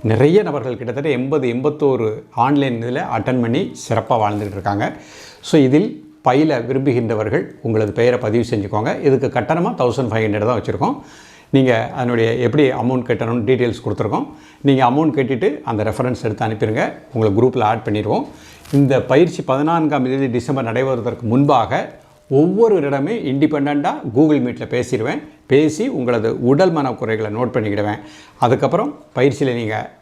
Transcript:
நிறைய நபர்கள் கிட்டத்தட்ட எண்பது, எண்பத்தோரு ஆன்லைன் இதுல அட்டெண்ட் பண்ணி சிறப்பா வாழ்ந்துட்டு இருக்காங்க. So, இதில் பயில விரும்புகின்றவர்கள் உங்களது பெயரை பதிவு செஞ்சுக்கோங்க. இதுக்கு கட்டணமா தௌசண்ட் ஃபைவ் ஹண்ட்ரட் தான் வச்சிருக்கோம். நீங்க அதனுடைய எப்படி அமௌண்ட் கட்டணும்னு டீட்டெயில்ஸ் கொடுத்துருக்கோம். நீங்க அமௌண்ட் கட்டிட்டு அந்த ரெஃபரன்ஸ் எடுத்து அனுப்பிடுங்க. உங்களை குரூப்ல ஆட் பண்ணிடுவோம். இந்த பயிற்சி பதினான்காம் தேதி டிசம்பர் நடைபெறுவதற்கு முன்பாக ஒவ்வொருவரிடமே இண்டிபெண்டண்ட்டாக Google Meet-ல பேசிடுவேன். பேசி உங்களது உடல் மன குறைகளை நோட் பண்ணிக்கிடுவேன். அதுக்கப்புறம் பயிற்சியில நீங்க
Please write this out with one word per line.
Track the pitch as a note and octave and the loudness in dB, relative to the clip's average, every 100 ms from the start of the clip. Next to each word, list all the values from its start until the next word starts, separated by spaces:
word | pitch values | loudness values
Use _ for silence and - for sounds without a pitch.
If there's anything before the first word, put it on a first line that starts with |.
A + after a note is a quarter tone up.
| A2 | 0
நிறைய | A2 C#3+ F#3+ F3+ | 4 4 4 2
நபர்கள் | D3 B2+ A#2 | -4 -6 -6
கிட்டத்தட்ட | A#2+ A#2+ D#3 B2 | -6 -4 -2 -2
எண்பது, | C3 D3+ B2+ | -2 0 0
எண்பத்தோரு | A#2 C#3+ D3 C#3+ B2+ A2 G#2+ - - | -2 -2 0 0 0 -2 -4 -10 -2
ஆன்லைன் | B2 C#3+ C#3 A#2 | 2 2 0 -2
இதுல | A#2+ C3 F#3 A2+ | -4 -6 -4 -4
அட்டெண்ட் | G2+ B2+ A#2 | -2 -2 0
பண்ணி | C#3 G3+ - - | -2 -4 -10 -4
சிறப்பா | A2+ - A#2+ | -4 0 0
வாழ்ந்துட்டு | G#2 G#2 G2+ F#2+ | 0 -2 -6 -6
இருக்காங்க. | F#2+ G2+ C#3 - - - - - - | -4 -2 -4 -8 -20 -20 -20 -18 2
So, | D#3+ C3 | 4 6
இதில் | D3 A3 - - - C3 | 4 2 -6 -20 -4 0
பயில | C3 D#3 C3 A#2+ | 2 2 0 -2
விரும்புகின்றவர்கள் | C3 C3+ B2 A2+ G#2+ G#2+ D3+ - - | -2 0 0 0 -2 -2 -2 -4 -8
உங்களது | A2+ A2 G#2 G2 | -2 -2 -2 2
பெயரை | A#2+ A#2+ G#2+ | 2 2 0
பதிவு | A2+ A2+ | 0 0
செஞ்சுக்கோங்க. | A2 G2+ G#2+ B2 G#3 D3 | -4 -2 -2 -2 0 2
இதுக்கு | C3 B2+ B2 | 2 0 -2
கட்டணமா | G#2+ E3 F#3+ - | -2 -2 -2 0
தௌசண்ட் | B2 A#2 B2 | -2 0 -2
ஃபைவ் | A2+ A2 | -2 0
ஹண்ட்ரட் | G#2 G#2+ | 0 0
தான் | A#2 | 0
வச்சிருக்கோம். | A2+ A#2+ G3 C#4+ - - - - _ | -4 -2 -2 -4 -12 -20 -20 -20 _
நீங்க | C3+ C3 A2+ A#2 | 2 4 2 0
அதனுடைய | - B2 A#2+ A2+ A#2+ | -4 -2 0 0 2
எப்படி | A#2+ C#3+ C#3 C3 | 0 4 2 2
அமௌண்ட் | A#2+ B2+ A#2+ | -2 -2 -2
கட்டணும்னு | A2+ A2+ A#2+ G#2 | -2 -2 -2 0
டீட்டெயில்ஸ் | B2+ A#2+ - | 2 0 -2
கொடுத்துருக்கோம். | A2+ G#2 G#2 E3 C#4+ - - - C#3+ | -6 -4 -2 -2 -6 -14 -20 -2 2
நீங்க | C3 B2 | 4 4
அமௌண்ட் | C#3 D#3+ C3+ | 2 2 0
கட்டிட்டு | B2+ B2+ G3 D4+ - | -2 0 -2 -2 -4
அந்த | G#2+ G#2+ | -2 -2
ரெஃபரன்ஸ் | G#2+ B2+ A#2+ A#2 | -2 -4 -2 -6
எடுத்து | G#2 | -4
அனுப்பிடுங்க. | A#2 A2 A2 A2+ G#3 - - | -4 -2 -2 0 -4 -6 -8
உங்களை | A#2+ A2 | 0 2
குரூப்ல | G2+ B2+ B2+ G#2+ | 4 2 2 0
ஆட் | A2+ - | 0 -2
பண்ணிடுவோம். | G#2 G2+ F#3 D4 - - - - C#3 | -2 0 -2 -4 -14 -20 -20 -2 2
இந்த | C#3 B2+ - | 4 2 4
பயிற்சி | C3+ E3+ - C3 | 4 4 0 -2
பதினான்காம் | C3+ D3+ E3+ D#3 C#3+ B2+ | 0 0 0 0 0 0
தேதி | C3+ C3+ | 0 0
டிசம்பர் | A#2+ A#2+ C3+ A#2 | -2 -2 -2 -2
நடைபெறுவதற்கு | A2+ C3+ B2 A#2 - A2+ | -2 0 -2 -4 -4 0
முன்பாக | B2 C#3+ C3 A2 D3+ - - _ _ _ C#3 | 2 4 4 2 -2 -4 -14 _ _ _ 2
ஒவ்வொருவரிடமே | E3 F#3+ A3+ F#3+ C#3+ C#3 D3 A3+ D3 | 2 4 4 4 0 -2 -2 -4 -4
இண்டிபெண்டண்ட்டாக | C#3 D3 D3 C#3+ C#3+ D#3+ D4 C3+ A2+ | 0 2 2 0 0 -2 -4 -2 2
Google | D#3 D3 B2 | 4 2 0
Meet-ல | - G#2+ | -6 -4
பேசிடுவேன். | A#2+ A#2+ B2 A#2 B3 - - - | -4 -2 -2 -2 -6 -10 -20 2
பேசி | C#3 D#3 D3+ B3+ G3+ | 4 4 0 -4 -2
உங்களது | B2 A#2 A2 - B2 | -2 0 0 0 2
உடல் | C#3+ F#3 D#3+ | 4 4 2
மன | C3+ A2 | -2 -4
குறைகளை | A2 A2 G#2+ G#2+ | -4 -2 -4 -4
நோட் | B2 B2 | -2 -2
பண்ணிக்கிடுவேன். | G#2+ G2+ G#2 G#2+ - - - - B2 | -2 -2 -2 -6 -12 -20 -20 -2 0
அதுக்கப்புறம் | C3 C3+ F3 C#4+ - - - | 2 2 0 -2 -8 -10 0
பயிற்சியில | C#3 A#2 C3+ A#2+ | 0 0 -2 -2
நீங்க | A2 G#2+ - - | -4 -6 -8 -18